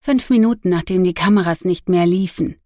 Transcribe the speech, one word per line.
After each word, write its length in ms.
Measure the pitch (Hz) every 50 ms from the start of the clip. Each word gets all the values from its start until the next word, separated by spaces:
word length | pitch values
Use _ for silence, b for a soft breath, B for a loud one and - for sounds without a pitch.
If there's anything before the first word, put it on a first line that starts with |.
Fünf 300 | _ - 277 254 - -
Minuten, 380 | 254 226 220 226 233 - _ 185
nachdem 360 | 180 170 160 - 190 185 185
die 100 | 180 170
Kameras 500 | - 165 196 208 202 180 170 165 - -
nicht 240 | 185 175 - - -
mehr 180 | 185 175 175
liefen. 540 | 170 180 190 190 180 - - 160 - - _ _